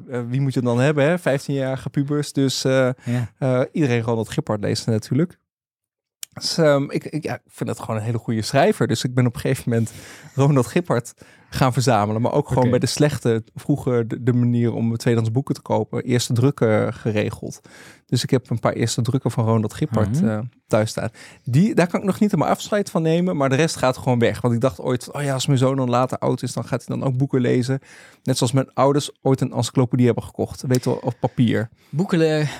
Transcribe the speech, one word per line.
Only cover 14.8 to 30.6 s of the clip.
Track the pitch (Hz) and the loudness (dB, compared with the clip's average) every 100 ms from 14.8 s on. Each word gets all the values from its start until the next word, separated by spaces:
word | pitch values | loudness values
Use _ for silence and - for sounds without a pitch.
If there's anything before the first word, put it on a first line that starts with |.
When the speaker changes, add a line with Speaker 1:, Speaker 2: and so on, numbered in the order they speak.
| 113 113 | -2 0
Speaker 1:
tweedehands | - 113 110 | 2 2 2
boeken | 117 143 143 | -2 -2 -6
te | |
kopen. | - 110 110 120 | -2 -2 -2 -4
Eerste | 123 120 - | 0 0 0
drukken | 117 127 - 113 107 110 | 2 2 2 2 2 0
geregeld. | 117 - 107 107 - - - - - - - _ | -2 -2 -2 -2 -6 -12 -14 -20 -20 -20 -20 _
Dus | 123 | -2
ik | - | 0
heb | 131 - | 0 0
een | 120 | -2
paar | 117 | 0
eerste | 104 117 - | 0 -2 0
drukken | 117 131 127 | -2 -2 -2
van | - 113 | 0 2
Ronald | 113 107 | 2 0
Gippard, | - 160 110 101 131 | -4 -2 0 0 2
Speaker 2:
Mhm. | 190 | 0
Speaker 1:
eh, | 107 120 - _ | -2 -6 -14 _
thuis | 113 113 | 0 0
staan. | - 113 - - - | -2 -8 -10 -20 -14
Die, | - 123 208 - | 0 2 4 2
daar | 170 | 0
kan | 196 | 0
ik | 196 | -2
nog | 185 | 0
niet | 208 | 2
helemaal | 175 - | 2 0
afscheid | - - 208 202 | 0 -2 -2 -2
van | 180 | -2
nemen. | 160 165 180 180 | 0 2 0 0
Maar | 135 | 2
de | 131 | 2
rest | 160 - | 0 2
gaat | 131 127 | 0 0
gewoon | - 123 | 0 2
weg. | 113 110 | 2 2
Want | 123 | 0
ik | 117 | 0
dacht | 127 - | 0 -2
ooit, | - 127 - | -4 -4 -6
oh | - | -6
ja, | 147 | -4
als | 131 135 | -2 0
mijn | 135 | 2
zoon | 131 135 | 2 2
dan | 123 | 0
later | 120 127 - | 0 0 -2
oud | 131 131 | -2 -2
is, | 120 | -4
dan | - - | -8 -6
gaat | 123 - | -6 -6
hij | 123 | -4
dan | 120 | -2
ook | 127 | -2
boeken | 135 131 | 0 0
lezen. | 123 123 123 135 - - - - | 2 0 0 -4 -6 -20 -20 -10
Net | - 131 | -4 -2
zoals | 123 | 0
mijn | 135 131 | 0 0
ouders | - 135 143 - - | 0 2 2 -2 -4
ooit | 135 135 | 0 0
een | 127 | 0
encyclopedie | 120 120 - 123 131 123 | -2 -2 0 0 4 4
hebben | 110 | 2
gekocht. | - - - - | -4 -6 -6 -6